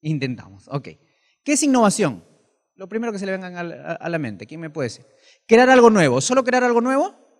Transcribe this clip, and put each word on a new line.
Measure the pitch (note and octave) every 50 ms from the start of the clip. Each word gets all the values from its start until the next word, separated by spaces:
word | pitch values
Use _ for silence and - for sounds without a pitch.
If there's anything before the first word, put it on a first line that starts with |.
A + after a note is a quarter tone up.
Intentamos, | - D3+ D#3 C#3+ C3+ C3 B2 A2 G2+ F#2+ G2 G2 _
ok. | _ B2 C#3+ B2 - D#2 _ _ _ _ _ _ _ _ _ _
¿Qué | - D4+
es | C4 D4+
innovación? | C#4+ C4 B3 A3+ G3+ - - G#3 D3+ A2+ E2+ _ _ _ _ _ _ _ _ _ _ _
Lo | _ F#3+ F3+
primero | G#3 A3+ A#3 A#3 G#3+
que | F#3+
se | G3+
le | G3
venga | F#3+ F#3+ F#3 F3+ F3+ F3
a | F3
la, | E3+ - - C#3+ D#3+ E3
a | - - D#3+
la | E3+ D#3+
mente, | D3 A2+ G#2 F2 G#2
¿quién | - D#3 D#3+
me | E3 D#3+
puede | D3+ D#3+ C3+ A#2
decir? | - - _ _ _ _ _ _ _ _ _
¿Crear | - A3+ A#3 B3 B3+
algo | C4 B3+ A#3+ A#3
nuevo? | A3 G3+ E3 C#3 A#2+ C3
¿Solo | C3+ - B3+ C4+ B3+
crear | B3+ B3 B3+ B3
algo | B3 A#3+ A#3
nuevo? | A#3 B3 C4+ C#4 D#4+ G#4 - _ _ _ _